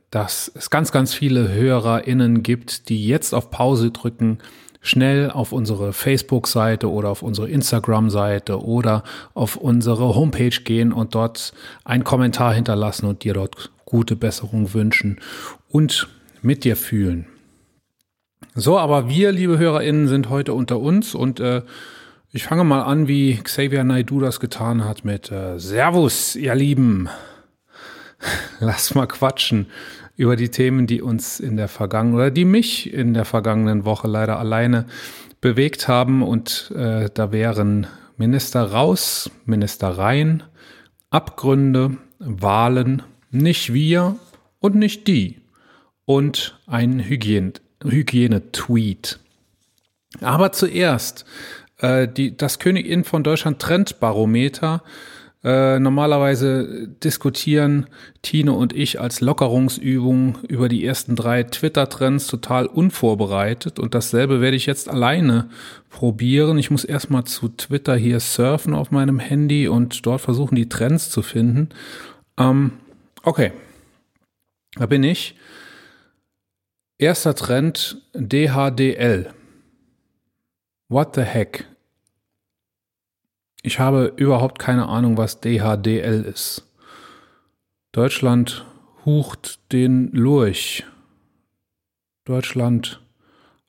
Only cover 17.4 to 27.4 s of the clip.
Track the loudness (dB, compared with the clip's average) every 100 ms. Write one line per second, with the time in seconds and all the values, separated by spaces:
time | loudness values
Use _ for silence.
17.4 | _ _ _ _ _ _ _ _ _ _
18.4 | -12 -2 2 2 2 0 0 2 2 2
19.4 | 0 2 2 2 0 2 2 2 0 -2
20.4 | -2 -2 -2 -2 2 2 0 -4 -4 -2
21.4 | -2 -2 -6 -18 -20 -20 -20 _ _ -12
22.4 | -2 2 4 2 2 2 2 2 2 0
23.4 | -4 -2 0 2 2 2 0 0 -2 -2
24.4 | -8 -4 -2 0 -2 -4 -6 -6 -8 -8
25.4 | -8 -8 -4 0 2 4 2 0 -4 -4
26.4 | -2 0 2 4 4 2 -2 -10 -18 -20